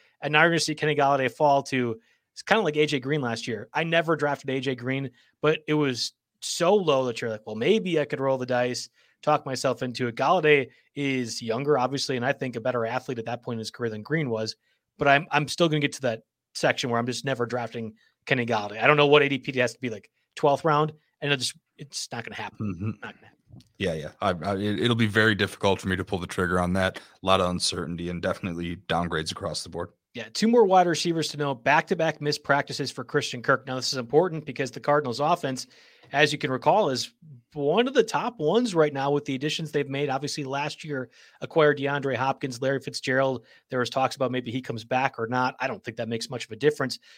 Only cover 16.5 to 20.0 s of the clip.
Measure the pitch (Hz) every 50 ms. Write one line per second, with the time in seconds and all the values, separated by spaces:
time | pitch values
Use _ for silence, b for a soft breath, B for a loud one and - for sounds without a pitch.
16.5 | _ - - 147 120 - - 123 117 117 117 127 123 - - 139 135 117 120 113
17.5 | 123 123 120 113 - 123 113 110 110 _ _ _ _ _ _ - 139 131 120 117
18.5 | 117 107 104 101 104 110 113 131 151 147 147 143 143 147 143 139 139 131 131 -
19.5 | 135 127 123 120 - - - 123 107 101